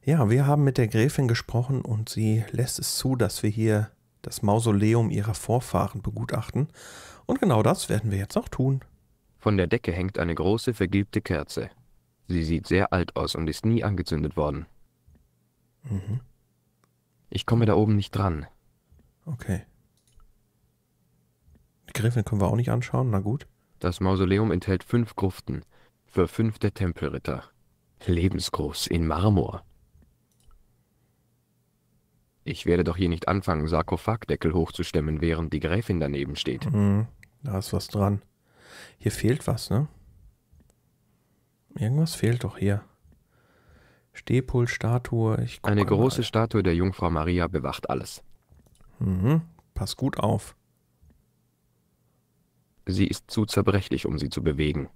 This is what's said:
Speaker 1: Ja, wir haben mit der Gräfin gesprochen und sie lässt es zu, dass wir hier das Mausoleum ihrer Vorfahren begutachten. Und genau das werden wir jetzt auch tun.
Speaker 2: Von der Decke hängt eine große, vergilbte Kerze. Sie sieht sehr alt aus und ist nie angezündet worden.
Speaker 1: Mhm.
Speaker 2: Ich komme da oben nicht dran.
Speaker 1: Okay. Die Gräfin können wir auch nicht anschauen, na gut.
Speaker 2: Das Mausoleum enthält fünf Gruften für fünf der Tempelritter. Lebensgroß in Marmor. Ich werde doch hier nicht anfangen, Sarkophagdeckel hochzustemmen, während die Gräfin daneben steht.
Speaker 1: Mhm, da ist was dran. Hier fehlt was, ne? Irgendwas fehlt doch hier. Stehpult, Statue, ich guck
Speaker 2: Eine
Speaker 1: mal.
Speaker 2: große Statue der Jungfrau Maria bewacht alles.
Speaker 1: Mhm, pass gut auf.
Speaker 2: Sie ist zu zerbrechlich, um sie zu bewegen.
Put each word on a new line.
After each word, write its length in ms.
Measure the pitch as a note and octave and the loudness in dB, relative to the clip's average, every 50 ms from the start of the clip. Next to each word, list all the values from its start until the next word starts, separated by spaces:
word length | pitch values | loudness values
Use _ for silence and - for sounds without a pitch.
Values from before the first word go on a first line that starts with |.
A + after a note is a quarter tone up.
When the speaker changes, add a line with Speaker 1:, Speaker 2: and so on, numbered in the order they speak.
| _ | _
Speaker 1:
Ja, 260 | C3+ D#3 D#3+ A#2+ G2+ | 2 2 4 4 4
wir 160 | A#2 C3+ C#3+ | 4 4 4
haben 180 | C#3 D3 D3 C#3+ | 4 4 4 4
mit 140 | C3+ B2+ - | 4 4 2
der 100 | B2 G#2 | 0 2
Gräfin 400 | A2 A2 A2+ D3+ - - C3+ A#2+ | 4 2 2 4 2 0 2 2
gesprochen 540 | A#2 - - - - A#2 B2 B2+ C3+ B2 | 0 0 -2 -2 -2 -2 0 0 -2 -4
und 260 | - - A2+ G#2+ A2+ - | -2 -2 -4 -4 -4 -6
sie 360 | - G#2+ A2 G#2+ A2 A2 A2 - | -4 0 0 2 2 0 0 -2
lässt 280 | - A#2 B2 A#2+ - - | -2 -2 -2 -2 -4 -6
es 180 | - - - | -6 -4 -4
zu, 200 | - - C3 C3 | -2 0 -2 2
dass 260 | B2 A2 F2+ - - | 2 0 0 0 -2
wir 80 | - A2 | -2 -2
hier 400 | G2+ A2 A2 A2 G#2+ G#2 G#2 - _ _ _ _ _ _ | 0 2 2 2 2 2 0 -2 _ _ _ _ _ _
das 200 | - - - - | -14 -12 -8 -2
Mausoleum 680 | - G#2 G2+ A#2 A2+ A#2 G#2 G2+ G#2+ G#2+ A2+ A#2+ A2+ G#2 | 2 2 2 4 4 2 4 4 4 4 4 4 2 2
ihrer 240 | - G#2+ G2+ A2+ G2+ | 0 -2 -2 -2 -4
Vorfahren 680 | - - - A2+ C3 - - - F2+ - - - G#2 | -4 -2 -2 -2 -2 -2 0 0 0 0 0 -4 -6
begutachten. 680 | - - G#2+ A2 A#2 - - B2+ A2+ - - A#2+ D3 - _ - - - - - - - - - _ | -8 -6 -6 -6 -6 -4 -4 -6 -6 -4 -2 -2 -2 -2 _ -20 -20 -20 -20 -20 -20 -20 -20 -16 _
Und 140 | - B3 C#4 | -4 -2 2
genau 220 | - F#3+ B2 G#2+ | 4 4 4 4
das 260 | - A#2 F3 - - - | 4 4 2 2 0 -2
werden 220 | - G#2+ - A2+ | -2 -2 0 -2
wir 80 | G2 G2 | -2 -2
jetzt 180 | G2 - - | -4 -2 -4
auch 120 | G3+ - - | -4 -4 -2
tun. 320 | - - C3 C3+ C3+ C3 - - - _ _ _ _ _ _ _ _ _ | -2 0 2 2 2 0 -4 -12 -20 _ _ _ _ _ _ _ _ _
Speaker 2:
Von 180 | - G#2+ G#2 | 0 2 2
der 100 | F#2+ F2 | 2 2
Decke 260 | D#2+ A2 A#2+ - - | 2 0 0 0 -2
hängt 260 | E2+ F2 F2+ F#2+ - - | -2 -2 -4 -4 -2 -2
eine 160 | E2+ E2+ E2 | -2 -2 -2
große, 400 | D#2 D#2 F#2 G#2+ A#2 - - A2+ | 0 2 2 2 2 0 -4 0
vergilbte 460 | - F#2+ F2 F#2+ G2 G2+ - - G#2+ | 0 0 2 2 0 0 0 -4 -6
Kerze. 500 | - - F#2 D2 D2 - - - - - - _ _ _ _ _ _ _ _ _ _ - | -2 -2 -2 -2 -2 -6 -8 -8 -8 -8 -12 _ _ _ _ _ _ _ _ _ _ -2
Sie 160 | F2+ E2+ D#2+ | -2 0 0
sieht 220 | D#2 E2+ D2 - | 0 0 -2 0
sehr 260 | - - F#2 G2+ - | 2 2 2 2 2
alt 240 | - F2+ E2+ - - | 2 0 0 0 -2
aus 180 | - D#2 D2+ - | -4 -4 -2 -2
und 140 | D#2+ E2 D#2 | -2 -2 -2
ist 180 | D2 - - | -4 0 0
nie 180 | A2 A2+ - - | 2 2 2 2
angezündet 520 | G#2 G2+ F2 E2+ - E2 D2+ D#2 D2+ - | 0 -2 -2 -2 -2 -2 -2 -2 -2 0
worden. 300 | E2 D2+ D2 C#2 C#2+ - - - _ - _ _ _ _ _ - _ _ _ _ _ _ _ _ _ _ _ _ _ - | 0 -2 0 -2 -4 -8 -12 -20 _ -20 _ _ _ _ _ -20 _ _ _ _ _ _ _ _ _ _ _ _ _ -10
Speaker 1:
Mhm. 360 | C3 G#2+ G2 F#2+ G#2 G#2 B2+ - - _ _ _ _ _ _ _ _ _ _ _ _ _ _ _ _ _ _ _ _ | -8 -8 -6 -4 -6 -6 -8 -8 -12 _ _ _ _ _ _ _ _ _ _ _ _ _ _ _ _ _ _ _ _
Speaker 2:
Ich 160 | - - - | -8 -8 0
komme 200 | - A#2 A#2 A#2 | 2 2 4 4
da 80 | G#2+ F#2 | 4 4
oben 220 | F2+ G#2+ G#2+ G#2+ | 4 4 4 2
nicht 160 | G2+ G2 - | 2 0 -2
dran. 340 | - G#2 G2+ F#2+ D#2+ D2+ D2+ - _ _ _ _ _ _ _ _ _ _ _ _ _ _ _ | -4 -2 0 0 -2 -4 -8 -12 _ _ _ _ _ _ _ _ _ _ _ _ _ _ _
Speaker 1:
Okay. 360 | D#3+ C#3 A#2+ - - F#2 A2 - _ _ _ _ _ _ _ _ _ _ - - _ _ _ _ _ _ _ _ _ _ _ _ _ _ _ _ _ _ _ _ _ _ _ _ _ - _ _ _ _ _ _ - | -12 -10 -8 -4 -6 -6 -6 -6 _ _ _ _ _ _ _ _ _ _ -20 -20 _ _ _ _ _ _ _ _ _ _ _ _ _ _ _ _ _ _ _ _ _ _ _ _ _ -20 _ _ _ _ _ _ -12
Die 40 | |
Gräfin 320 | - - G#2 A#2 A#2+ A#2 G#2 | -6 -2 0 0 0 0 0
können 160 | - A2+ G2+ | 0 0 2
wir 80 | G2 - | 2 2
auch 80 | A2 | 2
nicht 140 | A#2 A#2+ A#2+ | 0 0 0
anschauen, 400 | A2+ A#2+ A#2+ - - B2 C3 B2 | 0 -2 -2 -2 -2 -2 0 0
na 80 | G#2+ F#2+ | 0 0
gut. 260 | G2 G#2 A#2+ D3+ - - _ _ _ _ _ - | 0 -2 -4 -6 -8 -14 _ _ _ _ _ -4
Speaker 2:
Das 200 | - F2+ F2+ - | -4 -4 -2 0
Mausoleum 500 | F#2+ F#2 F#2+ F#2+ F#2+ F#2 G2 G2+ A2 G#2+ | 0 2 2 2 2 2 2 2 2 2
enthält 320 | D#2+ F#2 - - F#2+ F#2 - | 0 -2 0 -2 -2 -2 -2
fünf 320 | - - A#2+ A#2 G#2+ - | 0 0 0 0 0 -2
Gruften 480 | - G2 F#2+ - - _ - B2+ - - _ _ _ _ _ _ _ _ | -2 -2 -2 -2 -6 _ -8 -8 -8 -10 _ _ _ _ _ _ _ _
für 240 | _ - F#2+ F2 E2 | _ 0 2 2 2
fünf 300 | - - A2+ A2+ G#2+ - | 2 0 0 0 0 -2
der 160 | - G2+ - | -4 -4 -2
Tempelritter. 680 | - F#2+ F2 E2 - - C#2 C#2 C2+ - D#2 C#2+ - - - _ _ _ _ _ _ _ _ _ _ - | 0 -2 -2 -2 -2 -6 -6 -6 -6 -6 -6 -6 -6 -8 -14 _ _ _ _ _ _ _ _ _ _ -2
Lebensgroß 800 | - F2 E2+ F2 F#2+ F#2+ D#2+ D#2+ - - - D2+ D2 - - - | 0 2 2 2 2 0 0 -4 -4 -4 -4 -4 -6 -4 -6 -4
in 200 | - E2+ E2 E2 | -2 0 0 2
Marmor. 580 | D#2+ D2+ D#2+ F#2+ A2 G#2 F2 C2 - - - - _ - _ _ _ _ - - _ _ _ _ _ _ _ _ - - _ _ _ _ _ _ _ _ _ _ _ _ _ _ _ _ _ _ _ _ _ _ _ _ _ _ _ _ _ _ _ _ _ _ _ _ _ _ | 0 0 2 4 4 4 4 2 0 -6 -12 -16 _ -20 _ _ _ _ -20 -20 _ _ _ _ _ _ _ _ -20 -20 _ _ _ _ _ _ _ _ _ _ _ _ _ _ _ _ _ _ _ _ _ _ _ _ _ _ _ _ _ _ _ _ _ _ _ _ _ _
Ich 220 | - F2 - - | -10 -10 -4 2
werde 180 | E2+ F2 F2 E2+ | 2 4 4 4
doch 120 | E2+ E2 | 0 0
hier 120 | F2 F#2+ E2+ | 2 2 2
nicht 200 | E2 D#2+ - - | 0 0 0 0
anfangen, 380 | F#2 G2 - - E2+ D#2 D2+ | 0 0 0 0 0 0 0
Sarkophagdeckel 880 | D#2+ E2+ D#2 E2 - F#2 E2 - - A2+ A2+ - - D2+ - - E2 | 0 0 0 0 0 -4 -2 -2 -2 -4 -2 -2 -4 -4 0 0 0
hochzustemmen, 680 | D#2 F2 D#2+ - - - E2+ - - E2 D2 D#2 D#2 D2+ | 2 2 0 0 -2 -6 -6 -2 -2 -2 0 0 -2 0
während 320 | E2 E2 E2 D#2+ E2 D#2 | 0 0 0 0 -2 -2
die 80 | - D2 | -2 -2
Gräfin 400 | C#2+ D#2 E2+ G#2+ A#2 - G2 E2+ | -2 0 0 -2 0 0 -2 0
daneben 360 | D2+ C#2+ C#2+ C#2+ C#2 C#2 C#2+ | 0 -2 -2 -4 -4 -6 -6
steht. 340 | - - C2+ B1+ - - - | -6 -4 -6 -4 -4 -4 0
Speaker 1:
Mhm, 360 | - G#2 G2+ G2+ G2 G#2 A2+ - - - - _ _ _ | 2 4 4 4 4 2 0 -2 -8 -20 -20 _ _ _
da 160 | - C3+ G2+ F#2+ | -8 -4 -4 -4
ist 140 | G#2 - | -4 -4
was 160 | - G2+ - - | -4 -4 -4 -4
dran. 320 | - G#2 G2 G2+ G2+ G2+ _ _ _ _ _ _ _ _ - - - - - - _ _ | -2 0 0 2 0 -2 _ _ _ _ _ _ _ _ -20 -20 -20 -20 -20 -20 _ _
Hier 140 | - G#2 | -4 -4
fehlt 340 | - - - G#2+ C3 - - | -2 0 0 0 0 0 -2
was, 240 | - A#2 A2+ - - | -4 -4 -4 -2 -2
ne? 180 | - A2+ D3+ - - - - - - - - - _ _ _ _ _ - _ _ _ _ _ _ _ _ _ _ _ _ _ _ _ _ _ _ _ _ _ _ - - | 0 0 0 -2 -6 -20 -20 -20 -20 -20 -20 -20 _ _ _ _ _ -20 _ _ _ _ _ _ _ _ _ _ _ _ _ _ _ _ _ _ _ _ _ _ -6 -4
Irgendwas 360 | - A2 C3 D3+ E3 E3 - | -2 0 2 2 0 0 0
fehlt 300 | - - A2 A#2+ A#2+ - | 0 0 0 2 0 -2
doch 140 | G2 - - | -6 -4 -2
hier. 260 | F#2+ G2+ G2+ G#2 - - _ _ _ - - _ _ _ _ _ _ _ _ _ _ _ - _ _ _ _ _ _ _ | 0 0 0 -2 -4 -12 _ _ _ -20 -20 _ _ _ _ _ _ _ _ _ _ _ -20 _ _ _ _ _ _ _
Stehpult, 560 | _ - _ - A#2 C3 B2 - - B2 A#2+ A#2+ | _ -20 _ 0 0 0 0 0 0 0 0 0
Statue, 720 | - - - A2 A#2+ B2 B2 - B2 A#2 A2 A2 A2 A#2 | -2 -2 0 0 0 0 -2 -2 0 0 2 2 2 0
ich 200 | A#2 A#2 - - | -2 -4 -6 -4
guck 80 | - G#2+ | 0 2
Speaker 2:
Eine 120 | G#2 G2+ G2+ | 2 2 4
Speaker 1:
mal. 40 | - | 4
Speaker 2:
große 360 | G#2+ G2 A#2 C3 - - A#2 | 4 4 4 2 2 0 -4
Statue 380 | - - A2+ A2+ A2+ - G#2+ | 0 0 0 0 2 2 2
der 120 | F#2+ F#2 E2+ | 2 4 2
Jungfrau 360 | E2+ F#2 G2 F2+ - F2 E2+ | 4 2 0 0 -2 -2 0
Maria 360 | E2 D#2 D#2 F2 F2+ F2+ E2+ | 0 0 0 2 2 2 0
bewacht 420 | E2 - D#2 B1+ C2+ C2+ - - - | 0 0 -2 -2 -2 -6 -6 -4 -4
alles. 340 | C#2 B1+ - - - - - - - _ _ _ - - _ _ _ _ - - - - | -4 -4 -4 -10 -14 -18 -20 -20 -20 _ _ _ -20 -20 _ _ _ _ -20 -20 -8 -4
Speaker 1:
Mhm, 440 | - F#2+ F#2 F#2 F#2 B2 D#3 E3 E3 - - - _ _ | -2 -2 0 2 2 2 2 2 0 -4 -20 -20 _ _
pass 240 | _ - - - - | _ -8 -6 -6 -4
gut 220 | - C3 C3+ - - | -4 -4 -2 -2 0
auf. 380 | - G#2+ A2 G2+ - - - _ _ _ _ _ _ _ _ _ _ - _ _ _ _ _ _ _ _ _ _ _ _ _ _ _ _ _ _ _ _ _ _ _ _ _ _ _ _ _ _ _ _ _ _ _ | 0 0 0 0 -4 -8 -20 _ _ _ _ _ _ _ _ _ _ -20 _ _ _ _ _ _ _ _ _ _ _ _ _ _ _ _ _ _ _ _ _ _ _ _ _ _ _ _ _ _ _ _ _ _ _
Speaker 2:
Sie 220 | - F#2 F#2+ G2+ | -2 2 2 2
ist 240 | - - - _ - | 2 0 -6 _ -4
zu 160 | - A#2 G#2+ | -2 -2 0
zerbrechlich, 580 | - - G2+ G2+ - G2 G2+ - - - - - | 2 2 2 2 4 2 2 0 0 -4 -2 -2
um 140 | - - D2 | -2 -2 -2
sie 100 | D2 C#2 | -4 -4
zu 140 | - - | -4 -2
bewegen. 460 | - D#2+ D2 C#2 D2+ D2+ C#2+ D2 C2+ - - | -2 0 0 2 0 0 0 -2 -6 -8 -12